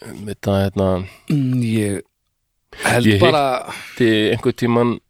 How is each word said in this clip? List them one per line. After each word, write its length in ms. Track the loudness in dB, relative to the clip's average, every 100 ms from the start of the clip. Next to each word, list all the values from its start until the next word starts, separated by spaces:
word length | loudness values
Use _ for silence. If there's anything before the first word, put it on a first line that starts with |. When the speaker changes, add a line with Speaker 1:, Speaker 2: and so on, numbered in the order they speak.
| -18 -14
Speaker 1:
veit 180 | -12 -6
það, 220 | 0 2
hérna 240 | 2 0 0 0 -4 -10 -2
Speaker 2:
Mm, 320 | 0 0 0
ég 400 | 0 0 -2 -4 -10 _ _ _ _ _ _
held 320 | -8 -2 2 4
Speaker 1:
Ég 140 | 4
Speaker 2:
bara 240 | 4 4 0 -2 -6
Speaker 1:
hitti 420 | -16 -10 0 2 2 2
einhvern 240 | 0 -2 -2
tímann 440 | 0 0 0 -2 -10